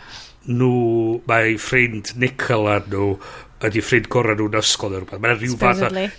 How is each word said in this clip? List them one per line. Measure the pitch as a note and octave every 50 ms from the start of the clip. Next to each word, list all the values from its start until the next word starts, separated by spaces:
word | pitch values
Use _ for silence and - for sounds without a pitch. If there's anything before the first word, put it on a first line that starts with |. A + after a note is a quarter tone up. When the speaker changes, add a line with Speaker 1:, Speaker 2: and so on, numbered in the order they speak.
| - - - - - - - - -
Speaker 1:
nhw, | B2+ A#2+ A#2+ B2+ B2+ B2 B2 A#2 A#2 A#2 A#2 A2+ A2+ A#2 A#2
mae | - A#2+ A2+ A2+ A2 A2+ A2
ffrind | G#2 - - C3 B2+ B2 A#2+ A2 G#2 - - A2+
Nicola | B2 B2 B2 - - - - A#2+ G#2+ G#2 G#2 G#2 G2
nhw | F#2 G2+ G2 G2 G2+ G2+ F#2+ - - - - - - - - -
ydi | - A2 G2+ A2 -
ffrind | - B2+ A#2 G2+ -
gorau | - B2 A2+ A2+ G#2+
nhw'n | G#2 G#2+ G#2 A2
ysgol | A2 - - - - A2+ G2+
neu | F#2+ F#2+ F#2
rhywbeth. | - G2 G2
Ma' | A2 A#2
'na | A#2+
rhyw | G#2 A#2+ B2+ A#2+
fath | - A#2+ B2 F#3
o | F#3+ -
Speaker 2:
Supposedly. | A2 F#3 F#3 G3 G#3 -